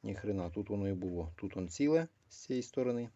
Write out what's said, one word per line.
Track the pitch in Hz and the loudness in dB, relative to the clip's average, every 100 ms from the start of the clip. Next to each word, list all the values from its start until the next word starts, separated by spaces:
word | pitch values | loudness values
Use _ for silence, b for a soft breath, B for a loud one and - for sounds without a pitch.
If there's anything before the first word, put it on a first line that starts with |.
Ні | 113 | -4
хрена, | 98 104 101 87 | -4 0 0 0
тут | 85 98 | -4 -2
воно | 104 98 | 0 2
і | |
було. | 95 92 87 82 82 | 0 0 -2 -4 -4
Тут | 98 - | -6 -4
он | 92 | -6
ціле | - 143 160 165 _ _ | 2 6 6 4 _ _
з | - | -20
цієї | - 127 | -4 -2
сторони. | 123 - 123 120 120 | -2 0 0 0 -4